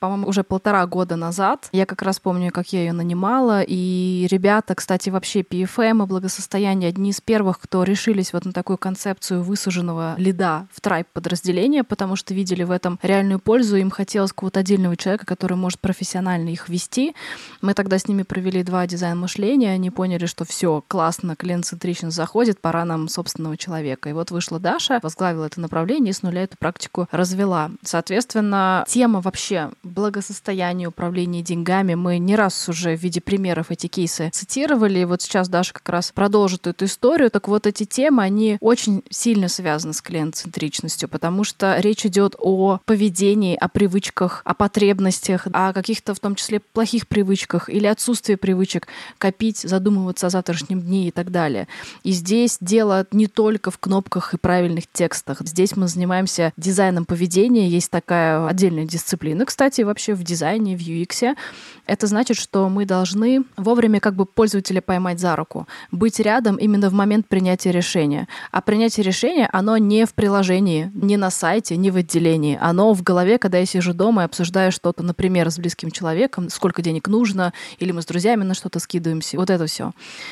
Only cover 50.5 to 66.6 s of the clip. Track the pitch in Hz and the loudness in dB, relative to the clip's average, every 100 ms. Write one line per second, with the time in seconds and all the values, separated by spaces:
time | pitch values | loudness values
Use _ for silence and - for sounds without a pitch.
50.5 | 165 143 185 175 190 175 175 180 180 156 | -4 -4 -4 -2 0 0 -2 -4 -2 0
51.5 | 107 - - - - - 185 175 226 240 | -2 -6 -10 -18 -8 -4 -2 0 2 2
52.5 | - 180 220 214 190 190 208 214 - 214 | 0 2 2 4 2 2 2 2 2 2
53.5 | 214 185 - 190 196 190 180 - 175 180 | 2 -2 -6 0 0 0 -4 -4 -2 2
54.5 | 180 175 170 - - 170 - - 139 165 | 4 2 0 -4 -2 -2 -2 -8 -8 -4
55.5 | 165 196 196 180 170 180 185 190 - 160 | 0 0 2 -2 0 0 0 0 0 0
56.5 | - 175 190 190 175 165 170 180 180 240 | 0 -2 2 2 2 -2 -2 0 4 4
57.5 | 240 180 175 - 175 - 175 160 156 160 | 4 4 2 0 -4 0 2 4 2 0
58.5 | 185 190 160 156 165 - 165 156 156 - | 2 2 2 -2 -4 -4 -4 -2 -2 -2
59.5 | - 277 262 208 208 - 196 170 170 156 | 0 0 2 0 -2 -2 -4 -2 -2 0
60.5 | 220 208 180 165 165 175 - 240 285 - | 0 0 -2 -4 -4 -4 -2 -2 -2 -8
61.5 | - - - - 202 208 214 247 226 - | -16 -20 -14 -4 -2 0 0 2 0 0
62.5 | 196 190 196 196 185 180 196 233 262 254 | 0 2 0 0 0 0 2 2 2 0
63.5 | - 196 240 226 208 214 190 190 - 220 | -2 2 4 4 4 2 0 0 2 2
64.5 | 202 190 185 - 180 185 175 180 156 160 | 2 0 -2 0 0 0 0 0 0 -2
65.5 | - 165 - - 175 226 - 208 233 220 | -8 -12 -14 -8 0 0 2 2 2 2
66.5 | 196 | 2